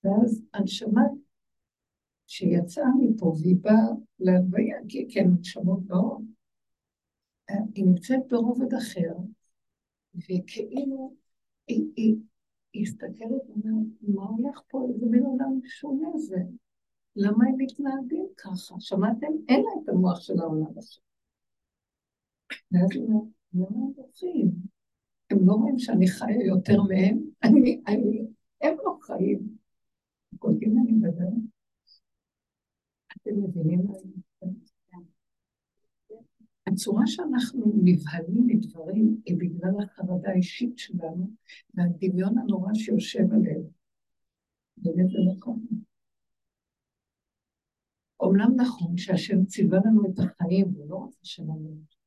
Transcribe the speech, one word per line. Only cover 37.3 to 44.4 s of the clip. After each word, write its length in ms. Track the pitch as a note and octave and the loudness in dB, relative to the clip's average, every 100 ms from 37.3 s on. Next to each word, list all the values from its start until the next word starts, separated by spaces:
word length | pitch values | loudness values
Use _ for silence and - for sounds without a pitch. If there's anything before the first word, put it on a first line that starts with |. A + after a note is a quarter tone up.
| B3 - C4 G#3 G3 | -2 -2 -2 0 4
נבהלים 640 | F3+ D#3 D3 E3 E3 A3+ B3 | 4 4 0 -8 -4 2 2
מדברים 760 | G#3+ - - F#3+ G3+ A3 - E3 | 2 -2 -12 -6 2 2 2 -4
היא 120 | E3+ | -4
בגלל 460 | F3 E3+ F3+ G3+ | -4 -4 -4 -4
החרדה 460 | G3+ - F#3 F3+ G3 | -6 -8 -6 -4 -2
האישית 480 | F#3 F3+ - A#3+ - | 0 -2 -4 -8 -8
שלנו 540 | - F3 E3 F3 F#3 - _ - _ | -10 -8 -6 -8 -8 -10 _ -20 _
והדמיון 640 | - F3 E3+ F#3 F3+ G3 A#3+ | -2 -2 0 -2 0 0 0
הנורא 360 | - F#3 F#3+ | 0 -2 -2
שיושב 600 | G#3+ - - - - F#3 | -4 0 -2 -2 0 2
עליהם. 280 | A3 - - - _ _ _ _ _ _ _ | 4 2 -2 -8 _ _ _ _ _ _ _